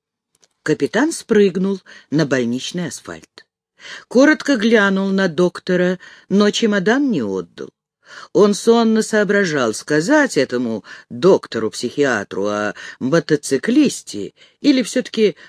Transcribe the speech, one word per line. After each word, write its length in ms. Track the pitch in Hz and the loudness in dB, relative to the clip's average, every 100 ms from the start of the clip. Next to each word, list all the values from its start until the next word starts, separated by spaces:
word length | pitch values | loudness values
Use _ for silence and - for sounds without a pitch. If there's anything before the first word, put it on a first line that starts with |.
| _ _ _ _ _ _ | _ _ _ _ _ _
Капитан 500 | - 151 139 208 311 | -4 -2 0 0 -2
спрыгнул 680 | - - 214 202 175 190 196 _ - - | -2 0 4 4 2 -4 -6 _ -20 -4
на 160 | 147 143 | -2 0
больничный 640 | 131 117 127 - 180 160 | 0 0 -4 -6 -8 -8
асфальт. 580 | - - 82 - - _ _ _ _ - - - | -10 -16 -18 -20 -20 _ _ _ _ -20 -20 0
Коротко 480 | 247 294 311 - 262 | 4 4 4 0 0
глянул 520 | 226 220 202 190 196 | 4 4 4 0 0
на 200 | 196 190 | 0 0
доктора, 680 | 151 180 - - 180 180 185 - - - | 0 0 -2 -4 0 0 -2 -10 -18 -2
но 220 | 196 208 | 2 2
чемодан 600 | - 220 202 185 262 285 | 2 0 0 0 0 0
не 120 | 170 | -2
отдал. 480 | 104 95 85 - 65 _ _ _ _ - - | -2 -6 -8 -14 -18 _ _ _ _ -20 -4
Он 220 | 160 202 | 2 2
сонно 480 | 202 233 233 226 220 | 2 2 4 4 2
соображал, 720 | 214 214 196 202 185 147 117 | 0 0 0 0 0 -2 -2
сказать 640 | 107 - 151 180 302 269 147 | -4 -2 -2 2 2 2 0
этому 480 | 127 123 120 113 - - - | -2 -2 -4 -6 -10 -20 -16
доктору-психиатру 1400 | 120 175 180 - 113 110 - 120 - 139 110 98 92 101 | 0 2 2 0 -6 -6 -6 -6 -2 0 0 -4 -6 -4
о 280 | 104 104 - - - | -2 -6 -8 -16 -8
мотоциклисте 1400 | 131 165 - 147 - 135 - 262 262 - - 104 92 _ _ _ | -2 0 0 -4 -2 -4 0 2 2 -2 -14 -12 -14 _ _ _
или 220 | - 262 | 0 0
все-таки 540 | 202 254 247 226 208 - | 0 -4 -4 0 0 -2